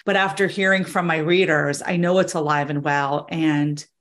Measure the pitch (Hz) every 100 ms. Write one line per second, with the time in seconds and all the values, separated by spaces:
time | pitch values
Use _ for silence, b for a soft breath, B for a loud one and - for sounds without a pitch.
0 | - 196 190 156 190 196 190 190 185 185
1 | 175 160 156 180 175 151 143 143 - 175
2 | 175 185 185 170 151 147 143 143 147 143
3 | 139 147 - 165 156 147 147 147 - _